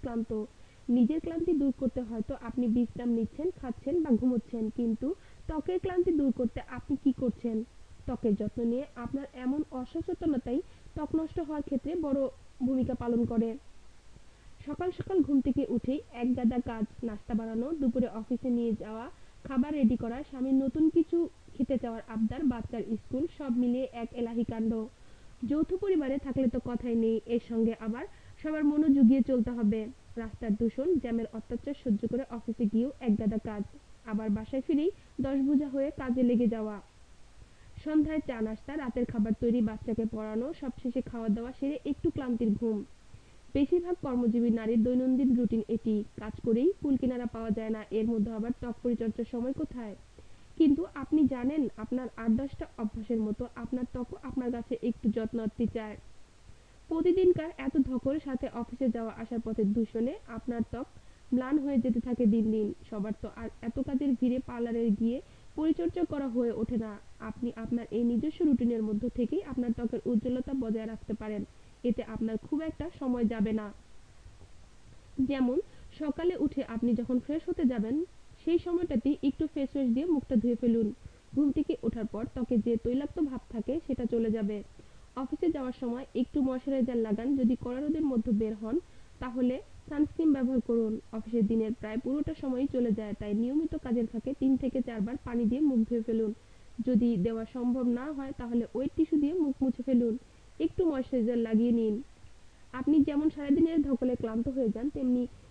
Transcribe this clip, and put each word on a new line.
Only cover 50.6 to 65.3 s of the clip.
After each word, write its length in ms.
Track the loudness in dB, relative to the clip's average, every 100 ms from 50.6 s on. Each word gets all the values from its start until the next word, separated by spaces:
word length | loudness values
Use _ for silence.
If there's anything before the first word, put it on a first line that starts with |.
| 6 6 0
আপনি 260 | -6 2 4 4
জানেন, 360 | 4 0 2 0 -2
আপনার 320 | -4 -4 -4 -4
আট 140 | 0
দশটা 360 | 2 0 -6 -10 -6
অভ্যাসের 420 | -6 -4 -2 0
মতো 220 | 0 -4 -6 -8
আপনার 300 | -6 -4 -4
ত্বকও 240 | -6 -8 -8
আপনার 280 | -6 -4 -2
কাছে 240 | -4 -4 -4
একটু 240 | -2 0 0
যত্ন 300 | 0 -2 -2
আত্তি 260 | -4 -2 -2
চায়। 300 | -2 -8 -12 -16 -18 -20 -20 -20 -20 -20 -16 -4
প্রতিদিনকার 600 | 2 4 6 6 6 0 -4
এত 160 | 0 2 2
ধকল, 260 | 2 0 0
সাথে 280 | -2 -4 -4 -6
অফিসে 260 | -8 -2 0
যাওয়া 240 | 0 -4 -8
আসার 180 | -6 -4
পথে 220 | -4 0
দূষণে 480 | 2 2 0 0 -2 -4 -10
আপনার 340 | -10 -6 -4 -4
ত্বক 160 | -6 -10 -14 -20 -16 -2
ম্লান 220 | -2 2 0
হয়ে 200 | 2 0
যেতে 220 | 2 0
থাকে 240 | 0 2 4
দিন 180 | 4 2
দিন। 180 | 2 0 -4 -10
সবার 280 | -6 -6 -6
তো 80 | -8 -10
আর 120 | -12 -8
এত 140 | -6 -4 -2
কাজের 240 | 0 0
ভিড়ে 260 | 2 2 0 -2
পার্লারে 360 | -6 -2 0 2
গিয়ে 280 | 2 2 0 -6